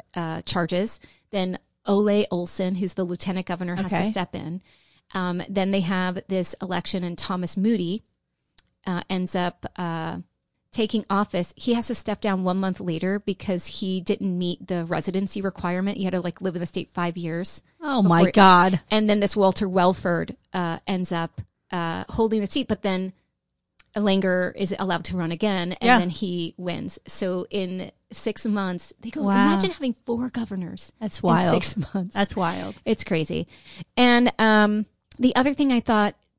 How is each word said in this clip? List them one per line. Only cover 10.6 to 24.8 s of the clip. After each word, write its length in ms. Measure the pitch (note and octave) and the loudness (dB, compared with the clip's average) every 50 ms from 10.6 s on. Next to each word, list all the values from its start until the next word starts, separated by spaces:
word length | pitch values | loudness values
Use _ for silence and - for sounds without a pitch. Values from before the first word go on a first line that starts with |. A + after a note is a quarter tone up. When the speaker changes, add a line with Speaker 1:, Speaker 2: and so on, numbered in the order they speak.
| _ _ | _ _
Speaker 1:
taking 340 | - - A3 G#3 - A3 G3+ - | -4 -2 -2 0 0 -2 -2 0
office. 440 | G3 G3 G#3 - - F3+ F3 - - | 0 0 0 0 -2 -4 -4 -4 -6
He 180 | - - B3 A#3 | -6 -2 0 0
has 140 | A#3 A3+ - | 0 0 -2
to 80 | A#3+ | -4
step 240 | - - - G#3 - | -4 -4 -4 -4 -2
down 240 | - G#3+ G3 F#3 F#3 | -2 -2 0 0 0
one 140 | F#3 F#3 F#3+ | 0 0 0
month 240 | F#3+ F#3+ F3+ - | 0 -2 -2 -4
later 380 | G3 F3 E3 D#3+ F#3 F#3 G3 G#3 | -4 -6 -4 -2 -2 -2 -2 -2
because 460 | - - F#3+ - - - F#3+ F3 - | -2 -4 -6 -4 -4 -4 -4 -2 -4
he 360 | - - - - F#3+ F#3 F#3 | -6 -8 -6 -4 -2 -2 -2
didn't 360 | F3 - G3 - G3 G3 F3+ F3+ | -2 -2 -2 -2 -2 -2 -2 -2
meet 300 | F3+ F3 F3 - - - | -2 -2 -4 -6 -6 -6
the 160 | F#3+ F3 E3 | -4 -4 -4
residency 580 | E3 E3+ D#3+ D#3 - F3+ F#3+ G3+ F#3+ - G3+ | -2 -4 -4 -2 -2 -2 -2 -2 -4 -4 -4
requirement. 560 | F#3+ G3 F#3 - - F3 F3 F3+ F#3 G3 G3+ - | -4 -4 -4 -4 -4 -2 -2 0 0 -2 -2 -2
You 60 | G3 | -2
had 80 | F#3 | -2
to, 80 | F3+ F3+ | -2 -2
like, 220 | E3+ F3 E3+ - | -2 -4 -6 -4
live 120 | F3+ F#3+ E3 | -4 -4 -4
in 40 | F3 | -4
the 60 | F3 | -6
state 240 | E3 - F#3 - - | -6 -6 -6 -8 -6
five 240 | - - F3 F3 E3 | -6 -4 -4 -4 -2
years 480 | F#3 E3+ E3 D#3+ E3+ F#3 - - - - _ _ - | -4 -4 -4 -4 -4 -6 -6 -8 -10 -12 _ _ -10
Speaker 2:
Oh 200 | E4+ D4+ C#4 B3 | -6 -2 2 4
my 180 | G3 F3+ E3 E3+ F3 | 6 6 6 8 6
Speaker 1:
before 80 | F3+ | 6
Speaker 2:
God. 500 | - A3 G3 F#3+ F#3 F3+ F3 F#3 F#3 E3 - - | 8 8 10 10 10 10 8 6 4 0 0 0
Speaker 1:
And 180 | G#3+ G#3+ G#3+ G#3 | 0 2 4 4
then 120 | G#3 G#3+ | 4 4
this 160 | G3+ G3 - G#3+ | 2 0 2 4
Walter 320 | G3 F#3+ F#3 - G#3+ F#3+ | 4 4 4 2 -2 0
Welford, 640 | F3+ F#3+ F3 F3+ F#3+ - - F#3+ F3 E3 E3+ F3 - - _ _ - | 2 4 4 4 4 2 0 -2 0 0 -2 -4 -8 -14 _ _ -6
uh, 260 | F#3 F3 E3+ E3 - - | -4 -4 -4 -4 -6 -6
ends 280 | - G3 F3+ F3+ - F3+ | -4 -4 -2 -2 -2 -2
up, 260 | E3+ E3 E3 _ - - - _ _ _ - | -4 -4 -4 _ -10 -14 -14 _ _ _ -10
uh, 320 | - F3+ E3+ E3 E3 F#3 F#3+ - | -6 -4 -4 -4 -4 -6 -6 -6
holding 320 | - - A3+ A3 A3 A3 | -2 0 0 2 2 0
the 60 | G3+ G3 | -2 -2
seat, 200 | - D4 B3+ - | -2 -2 -2 -2
but 140 | G#3+ - | -2 -2
then 320 | - G3+ F#3+ F#3 F#3 F#3+ - _ _ _ _ _ _ _ _ _ _ _ _ _ - _ - | -2 -2 -2 -2 -4 -6 -8 _ _ _ _ _ _ _ _ _ _ _ _ _ -18 _ -4
Langer 580 | G#3+ G#3 G#3 F#3+ G3 F#3+ F#3+ F3+ F#3 F3+ F3+ - - | 0 2 4 4 4 4 2 2 2 0 -2 -2 -4
is 180 | G3 E3+ F#3+ | -4 -4 -4
allowed 280 | - | -2